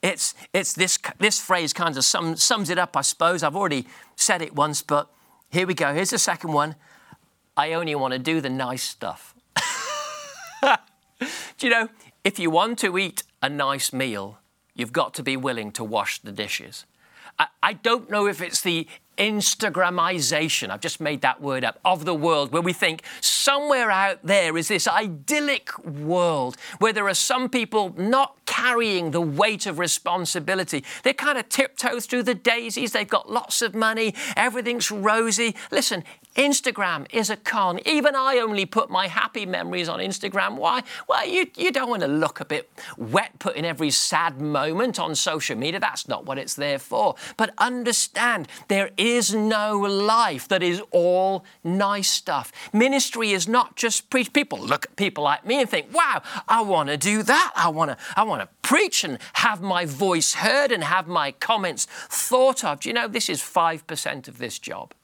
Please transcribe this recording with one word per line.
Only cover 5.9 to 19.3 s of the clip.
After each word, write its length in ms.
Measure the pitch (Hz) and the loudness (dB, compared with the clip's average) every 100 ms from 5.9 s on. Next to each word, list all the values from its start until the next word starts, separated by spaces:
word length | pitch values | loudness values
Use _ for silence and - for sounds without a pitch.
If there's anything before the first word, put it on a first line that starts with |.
Here's 160 | 147 185 | 0 0
the 80 | 226 | 0
second 320 | - 170 165 | 0 -2 -2
one. 240 | 147 147 156 _ - _ - _ _ _ - | 0 0 -4 _ -20 _ -20 _ _ _ -2
"I 180 | 156 | 0
only 200 | 165 165 | 0 -2
want 180 | 147 131 | -2 -2
to 40 | 131 | -2
do 220 | 131 160 | 0 0
the 100 | 139 | -2
nice 320 | 131 127 127 | -4 -4 -4
stuff." 540 | - - 104 - - _ _ - - - 523 587 587 587 587 554 698 831 | -8 -6 -8 -8 -16 _ _ -4 -2 -4 -6 -6 -8 -12 -16 -16 -18 -2
<laughs> 20 | 277 233 _ _ _ _ | 2 2 _ _ _ _
Do 80 | 269 - - - | -8 -8 -12 -4
you 100 | 262 | 2
know, 200 | 233 220 _ - _ | 2 0 _ -20 _
if 160 | 196 196 | -4 -2
you 100 | 170 | 2
want 300 | 160 214 233 | 2 2 0
to 180 | 208 185 | 0 0
eat 240 | 190 - - _ | -2 -6 -12 _
a 80 | 135 | -4
nice 440 | 143 139 139 - | -2 -2 0 -2
meal, 480 | 131 131 104 98 107 _ _ _ | -2 -4 -4 -8 -12 _ _ _
you've 180 | - 120 | -8 -4
got 220 | 123 120 | 0 -2
to 80 | - | -2
be 140 | 139 135 | -4 -2
willing 340 | 135 120 107 | -2 -4 -6
to 140 | - | -8
wash 340 | 110 107 98 - | -4 -2 -2 -6
the 140 | - | -10
dishes. 540 | 98 104 - 58 - - _ _ - - - | -8 -6 -6 -8 -18 -20 _ _ -20 -20 -2
I, 80 | 156 _ | -2 _
I 100 | 165 | -2
don't 380 | 208 226 233 - | 0 0 0 0
know 160 | 208 202 | 0 0
if 160 | 160 | 0
it's 200 | 175 - | -4 -2
the 260 | 190 165 160 - _ - | 0 0 -2 -14 _ -2
Instagramization, 1500 | 208 | 0